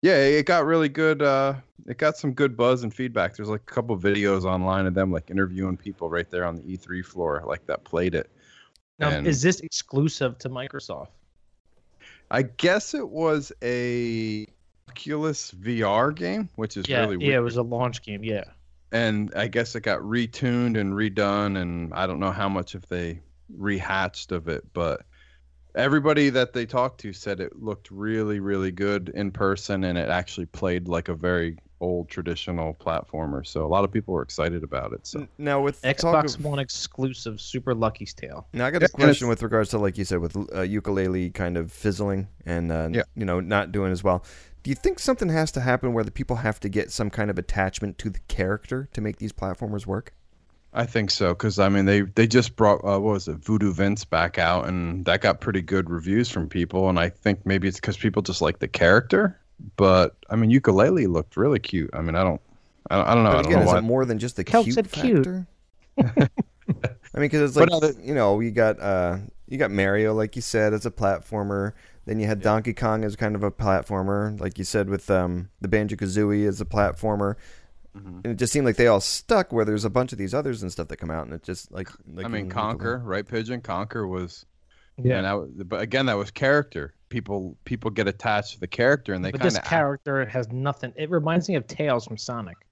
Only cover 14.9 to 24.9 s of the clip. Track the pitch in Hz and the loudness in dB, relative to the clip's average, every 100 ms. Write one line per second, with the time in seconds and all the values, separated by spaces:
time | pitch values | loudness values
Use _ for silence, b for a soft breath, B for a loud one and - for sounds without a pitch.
14.9 | - - 151 156 143 - 90 98 117 107 | -16 -8 -4 -2 -4 -10 -10 -6 0 2
15.9 | 104 131 151 175 202 196 - 110 101 92 | 4 2 0 -4 -4 -6 -6 -8 -6 -2
16.9 | 127 113 92 139 135 120 117 120 120 123 | 0 0 0 2 2 2 -2 -2 -2 -2
17.9 | 120 - 104 110 104 - - - - _ | -4 -10 -10 -6 -6 -6 -18 -20 -20 _
18.9 | 113 117 107 104 - 107 117 117 117 110 | 0 2 0 -2 -2 -2 0 -2 -4 -2
19.9 | 82 98 117 117 - 131 120 120 110 98 | -2 0 -2 -2 -2 0 2 2 0 0
20.9 | 98 107 98 101 101 104 95 87 87 85 | 0 0 2 2 2 0 -2 -4 -4 -6
21.9 | 82 92 80 95 92 98 98 90 95 - | -2 -2 0 -2 -2 -2 -2 -6 -12 -8
22.9 | 90 85 82 - _ - - 98 98 90 | -6 -6 -8 -14 _ -20 -8 -4 -4 -2
23.9 | 95 95 - - 90 80 78 - - 85 | -2 -2 -6 -8 -6 -4 -8 -6 -4 -2